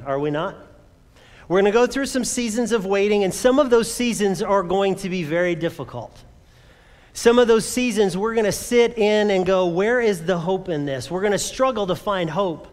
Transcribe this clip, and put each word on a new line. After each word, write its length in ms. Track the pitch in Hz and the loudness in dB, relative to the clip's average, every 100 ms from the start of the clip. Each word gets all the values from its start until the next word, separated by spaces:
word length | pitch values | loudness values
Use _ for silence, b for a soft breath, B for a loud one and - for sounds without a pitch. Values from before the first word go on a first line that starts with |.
| 127 | -6
are 140 | 139 | -2
we 120 | 151 | -2
not? 260 | 147 185 - - - _ _ _ B B B - | -2 -4 -8 -18 -20 _ _ _ B B B -2
We're 140 | 185 | 2
gonna 100 | 202 | 4
go 160 | 220 247 | 4 2
through 200 | 269 269 | 0 -2
some 180 | 262 - | -2 -2
seasons 480 | - 233 220 226 | -4 -2 -2 0
of 120 | 226 190 | -2 0
waiting, 380 | 196 202 208 | 0 2 2
and 100 | 190 | 0
some 240 | 180 254 262 | 2 2 4
of 120 | 269 | 4
those 200 | 233 220 | 2 2
seasons 520 | - 240 185 202 170 | -2 -2 0 0 0
are 200 | 196 202 | 0 0
going 320 | 175 190 196 190 | 0 0 0 -2
to 120 | 190 | -4
be 160 | 185 | -4
very 320 | 147 170 180 165 | -2 0 0 -2
difficult. 680 | 165 - 127 123 110 - - - b b b b b b b | -4 -6 -12 -12 -14 -18 -20 -20 b b b b b b b
Some 260 | - 233 240 | 0 4 6
of 80 | 233 | 6
those 180 | 226 - | 4 0
seasons 520 | 254 247 208 196 175 | -2 0 0 0 0
we're 180 | 220 226 | -2 0
gonna 160 | 208 | -2
sit 460 | - - 240 233 233 | -2 0 2 2 2
in 340 | 208 214 208 | 2 2 2
and 140 | 190 180 | 2 2
go, 200 | 190 180 | 2 2
"Where 360 | 170 208 247 | 0 0 2
is 240 | 226 180 160 | 0 -2 -2
the 140 | 175 | -2
hope 280 | 165 190 185 | -2 -4 -4
in 180 | 151 143 | -4 -4
this?" 240 | 131 123 | -6 -6
We're 120 | 180 | -4
gonna 160 | 208 196 | -2 -2
struggle 500 | - - 262 220 190 | -4 -2 0 0 -2
to 80 | 170 | -4
find 340 | 208 190 165 | -4 -4 -2
hope. 380 | 156 196 151 - | -2 -4 -6 -14